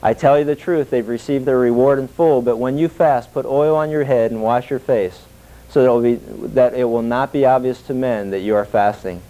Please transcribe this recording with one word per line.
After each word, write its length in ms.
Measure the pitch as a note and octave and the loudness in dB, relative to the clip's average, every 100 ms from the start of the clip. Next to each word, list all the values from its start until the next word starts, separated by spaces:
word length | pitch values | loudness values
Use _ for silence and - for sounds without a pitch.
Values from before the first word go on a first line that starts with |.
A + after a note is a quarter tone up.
I 120 | G#2+ | 0
tell 260 | A2+ D3 D3 | 0 2 2
you 60 | D3 | 2
the 100 | D3 | -4
truth, 340 | - E3+ C3+ | -2 -2 0
they've 180 | B2+ A2 | -2 -2
received 380 | A#2 - C#3 C3 | -6 -4 -4 0
their 140 | B2+ | 2
reward 400 | B2 A#2+ C3 C3+ | 2 4 2 2
in 80 | C3 | -2
full, 340 | - E3 C3+ | 0 2 2
but 160 | A#2+ A2+ | 0 -2
when 220 | B2+ C#3 | -2 -2
you 80 | E3 | -4
fast, 440 | - D#3+ C3 A#2+ | 0 0 0 -4
put 140 | D3 - | -8 -2
oil 300 | C3+ D3+ D#3 | 0 2 0
on 160 | D#3 | -2
your 140 | D3+ C#3 | -2 0
head 260 | B2+ A2+ | 0 0
and 100 | A2+ | -2
wash 300 | A2 B2 B2 | -2 -2 -2
your 80 | C3+ | -8
face, 400 | - A#2+ F#2 - - - - - - | -2 -2 -2 -6 -20 -20 -20 -20 -4
so 120 | C#3+ | 2
that 60 | B2+ | 4
it 40 | |
will 100 | A#2+ | 4
be, 140 | A#2+ A#2+ - G#2+ - | 2 0 -6 -12 -4
that 200 | G#2 B2 | 2 2
it 120 | B2 B2 | 2 -2
will 180 | A#2 | -2
not 280 | A#2 A#2+ C3+ | -2 -2 -2
be 140 | D3 C3+ | 0 2
obvious 340 | C3 B2+ B2 | 2 0 -6
to 100 | - | -6
men 380 | B2+ C3 A2+ G2+ | -4 -2 -4 -4
that 80 | G2 | -6
you 160 | G2+ G#2 | 0 -2
are 100 | G#2 | 0
fasting. 560 | A2 G2+ G#2 F#2+ F2+ | 0 0 -2 -10 -12